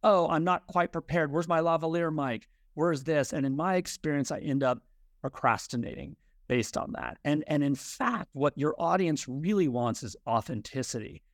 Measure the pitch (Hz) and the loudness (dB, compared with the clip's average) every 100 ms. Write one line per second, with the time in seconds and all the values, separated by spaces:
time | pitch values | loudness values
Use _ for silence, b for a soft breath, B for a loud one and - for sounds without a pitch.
0 | 214 196 170 156 170 180 - 180 175 165 | 4 4 4 2 2 0 0 0 0 -2
1 | - 165 151 151 170 165 165 165 160 170 | -2 0 2 0 2 2 2 2 0 0
2 | 165 156 135 113 - _ _ - 170 147 | 0 0 -2 -4 -8 _ _ -2 0 0
3 | 135 151 131 160 135 135 175 185 185 - | 2 0 2 0 0 0 0 0 0 -4
4 | 156 143 135 127 147 139 131 123 - _ | -2 -2 -2 -4 -2 2 2 0 -4 _
5 | _ _ 131 - 120 110 - 123 113 - | _ _ -10 0 2 2 0 -6 -6 -8
6 | - - _ _ - 123 110 - - - | -12 -16 _ _ -2 0 0 -4 -6 -6
7 | 62 - 143 147 - 151 143 135 - - | -8 -6 0 0 0 0 2 0 -4 -4
8 | 247 240 - 139 143 - 147 - 165 185 | -2 -2 -6 0 0 2 0 0 0 2
9 | 175 151 - 131 165 208 156 123 120 107 | 2 0 -4 -4 0 2 2 2 0 -2
10 | 113 - - 113 107 117 - 131 123 120 | -6 -10 -2 0 0 -6 -6 -6 -6 -6
11 | 104 - - | -10 -14 -20